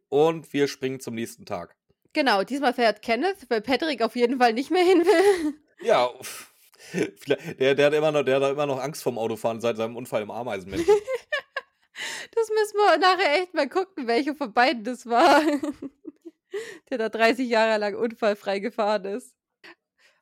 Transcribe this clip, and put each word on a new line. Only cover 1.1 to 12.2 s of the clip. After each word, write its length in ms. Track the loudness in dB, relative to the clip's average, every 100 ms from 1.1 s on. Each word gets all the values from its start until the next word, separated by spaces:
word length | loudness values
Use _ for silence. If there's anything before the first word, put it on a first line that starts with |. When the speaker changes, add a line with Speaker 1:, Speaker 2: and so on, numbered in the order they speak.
Speaker 1:
nächsten 300 | -8 -8 -10 -10
Tag. 300 | -10 -10 _ _ _ _
Speaker 2:
Genau, 300 | -2 2 2
diesmal 280 | 0 -2 -2
fährt 300 | 0 0 0
Kenneth, 480 | -2 -2 -2 -4 -4
weil 100 | -4
Patrick 400 | -2 -2 -2 -2
auf 140 | -4 0
jeden 220 | 0 4
Fall 140 | 2
nicht 180 | 2 0
mehr 140 | 2
hin 160 | 4 6
will. 500 | 6 6 4 4 0 -6
<laughs> 60 | _ -8
Speaker 1:
Ja, 280 | 0 2 2 -2
pff. 280 | -14 -16 -18 _ _ _ -10 -6 -6 -4
Vielleicht, 440 | -2 -2 -4 -2
der, 140 | 2
der 120 | 4 4
hat 80 |
immer 180 | 4 2
noch, 100 | 0
der 180 | 2 2
hat 120 | 2
immer 140 | 0 -2
noch 120 | -4
Angst 220 | -6 -6
vorm 160 | -6 -4
Autofahren 420 | -4 -4 -4 -2
seit 160 | -2 -2
seinem 200 | -4 -8
Unfall 260 | -6 -6
im 80 | -6
Ameisenmenschen. 720 | -8 -8 -8 -8 -4 2 2
Speaker 2:
<laughs> 120 | 0 -10 -6 -10 -8 -14 -14 _ _ -14 -12 -12